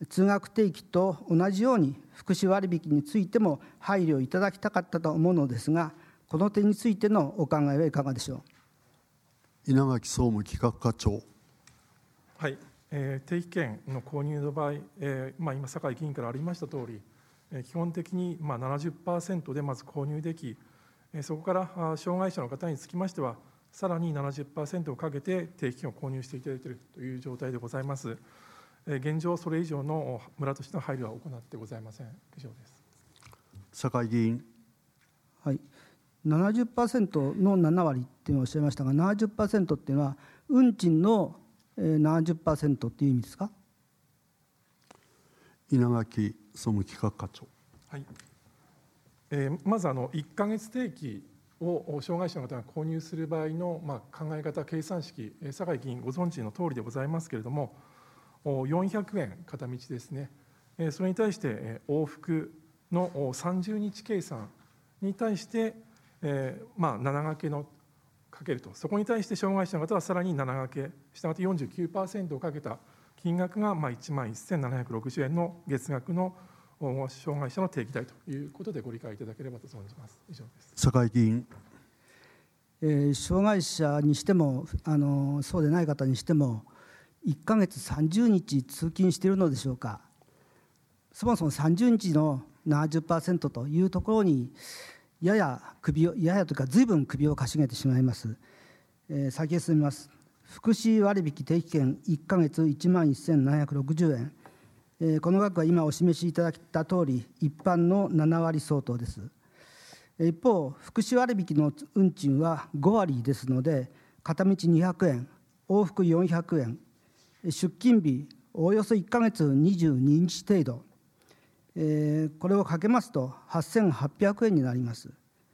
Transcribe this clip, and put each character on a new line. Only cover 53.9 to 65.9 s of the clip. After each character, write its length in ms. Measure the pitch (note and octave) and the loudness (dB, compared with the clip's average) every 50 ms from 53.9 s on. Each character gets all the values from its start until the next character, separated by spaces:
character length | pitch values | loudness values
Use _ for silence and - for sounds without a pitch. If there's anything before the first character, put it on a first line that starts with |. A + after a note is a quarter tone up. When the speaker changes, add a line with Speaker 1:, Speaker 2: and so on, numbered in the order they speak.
| C#3 A2+ - - | -10 -10 -12 -14
Speaker 3:
あ、 60 | - - | -14 -10
考 80 | D#3+ D3+ D#3 | -8 -8 -8
え 80 | D3+ D3 | -6 -8
方、 220 | D#3 D3 E3+ D3 | -6 -6 -6 -6
計 160 | - E3+ D#3+ | -6 -6 -6
算 200 | D3+ - F#3+ F3 | -6 -6 -6 -8
式、 320 | D#3 - - - A2+ G#2 - - | -8 -10 -12 -14 -14 -14 -14 -14
え 80 | - C#3 | -14 -12
ー、 20 | C3+ | -10
酒 220 | - F#3+ E3+ E3 | -8 -6 -4 -4
井 40 | B2 | -4
議 100 | A#2+ C3+ | -6 -8
員 100 | A#2+ B2 | -10 -8
ご 100 | A#2 B2 | -8 -8
存 180 | C3 E3+ F3+ E3+ | -4 -4 -4 -4
知 120 | D#3+ C3 | -4 -6
の 100 | A2+ G#2+ | -8 -8
通 120 | - - F3+ | -6 -6 -6
り 120 | E3 C#3 | -4 -4
で 60 | A#2+ | -6
ご 100 | G#2+ A#2+ | -8 -8
ざ 100 | A2+ C#3 | -6 -6
い 60 | C3+ C#3+ | -4 -4
ま 140 | D#3+ E3 | -4 -6
す 80 | D#3+ - | -6 -6
け 80 | - A2+ | -8 -8
れ 40 | |
ど 80 | G#2+ A#2+ | -6 -6
も、 240 | C3+ D3 C#3 A2+ - - - _ _ _ _ _ _ _ _ _ _ _ - | -4 -4 -6 -6 -8 -14 -20 _ _ _ _ _ _ _ _ _ _ _ -6
お、 220 | D3+ C#3 C3 C3 C3+ | -4 -2 -2 -2 0
四 220 | D#3 F3 F#3 G3 | 0 0 0 0
百 280 | G3+ G#3+ G3 G3+ G#3 G3+ | -2 -4 -6 -4 -4 -4
円 180 | D3 G#2 F2 - - | -4 -6 -8 -12 -16
片 220 | - - B2+ C3+ B2 | -16 -14 -12 -10 -10
道 100 | B2+ A#2+ - - | -10 -12 -12 -10
で 120 | C#3 A#2 | -12 -12
す 120 | - - | -10 -10
ね。 180 | C#3+ C3+ C#3 C3 - _ _ _ _ _ _ _ _ - | -12 -12 -12 -12 -14 _ _ _ _ _ _ _ _ -6
え 120 | E3 D#3+ | -4 -4
ー、 20 | |
そ 120 | D3 - F#3 | -4 -2 -2
れ 60 | F#3 | -2
に 60 | F#3 | 0
対 160 | G#3 A3 G#3+ | 0 0 0
し 60 | F#3+ - | -2 -2
て、 100 | - C#3 | -4 -4
え 320 | G#2+ - - A2 A2+ - - - | -4 -6 -8 -10 -10 -10 -6 -4
ー、 40 | |
往 140 | C#3+ D3+ D#3 | -2 -2 -2
復 480 | D3 - - - - E3 D#3 D#3 - - - - _ _ _ _ _ | -4 -6 -10 -6 -4 -4 -4 -4 -6 -12 -20 -20 _ _ _ _ _
の、 380 | F3 F3 F3+ F3+ F3 C#3 C#3+ B2+ | -2 -2 -2 -2 -4 -4 -6 -4
お、 40 | B2 | -6
三 280 | - - F3 F3+ F#3 | -6 -6 -4 -4 -4
十 180 | F3 G#3 G#3+ G#3+ | -4 -4 -4 -4
日 240 | G#3 G#3 G3 - - | -4 -6 -8 -10 -8
計 180 | - A3 F#3+ | -6 -4 -4
算 280 | D#3 - D3 A2+ G#2 - - _ _ _ _ _ _ _ _ _ | -4 -6 -10 -12 -12 -14 -16 _ _ _ _ _ _ _ _ _
に 120 | G3 G3 G3 | -6 -6 -4
対 240 | - A#3+ A3 G#3 - | -4 -4 -4 -4 -4
し 80 | - | -6
て、 280 | - - A3+ A3+ A3 A3+ - - _ | -6 -4 -2 -2 -2 -4 -8 -18 _